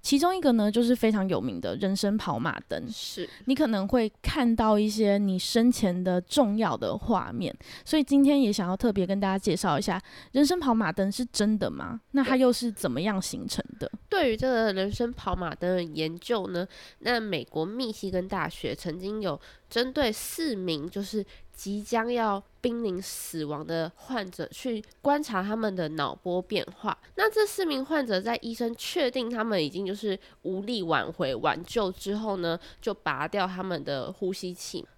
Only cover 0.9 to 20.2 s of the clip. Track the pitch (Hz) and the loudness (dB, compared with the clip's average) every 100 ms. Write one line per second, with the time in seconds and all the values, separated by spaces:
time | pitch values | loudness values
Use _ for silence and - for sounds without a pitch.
0.9 | 247 220 214 190 151 117 87 90 127 202 | 4 4 2 0 0 -2 -4 -6 -2 -2
1.9 | 190 202 208 185 117 151 - - 80 - | 0 0 0 0 -2 -2 -4 -6 -6 -6
2.9 | 220 - - 180 - - 269 294 220 190 | -10 -10 -8 -10 -8 -2 2 2 2 2
3.9 | 254 220 _ - 320 240 226 220 214 214 | 2 2 _ -4 2 2 4 6 6 4
4.9 | 208 208 202 202 185 - 233 240 - 196 | 2 4 4 4 0 2 4 4 4 2
5.9 | 180 180 180 - 294 233 214 208 117 98 | 2 2 0 2 4 4 4 0 0 -2
6.9 | - - 196 - 117 175 - - - - | -2 0 0 0 -4 -6 -6 -16 -18 0
7.9 | 311 277 277 277 277 240 208 175 190 240 | 0 4 6 6 6 4 2 0 2 2
8.9 | 196 180 196 196 190 208 151 190 143 208 | 2 0 2 2 0 2 2 2 2 0
9.9 | 185 - - - 254 285 359 285 226 190 | -2 -6 -20 -2 4 4 4 2 2 2
10.9 | 165 196 202 247 - 208 214 - 69 - | 2 0 0 -4 0 2 2 -2 -4 -8
11.9 | 226 _ 269 262 262 262 233 240 208 170 | -10 _ 0 2 6 6 4 -2 -2 -2
12.9 | 123 190 196 - - 87 - - - - | 0 0 -2 -4 -6 -6 -6 -6 -8 -8
13.9 | - - 403 277 220 254 240 220 190 196 | -10 -2 2 2 2 2 2 2 2 -2
14.9 | 214 240 247 - 180 170 139 175 185 170 | 0 -4 -2 -4 -2 -4 -2 0 0 -2
15.9 | 151 160 170 - 233 190 175 190 - - | -2 -4 -4 -2 -2 0 -4 -4 -8 -20
16.9 | - - 240 220 165 123 151 165 226 247 | -8 -2 0 0 -4 -4 -4 -4 -4 -6
17.9 | 214 196 185 185 196 156 - 160 139 180 | -4 -4 -2 -2 -4 -4 -4 -6 -6 -6
18.9 | 160 190 214 196 143 - - _ 233 254 | -8 -6 -4 -4 -6 -10 -20 _ -2 -2
19.9 | 254 247 220 | 0 -2 -2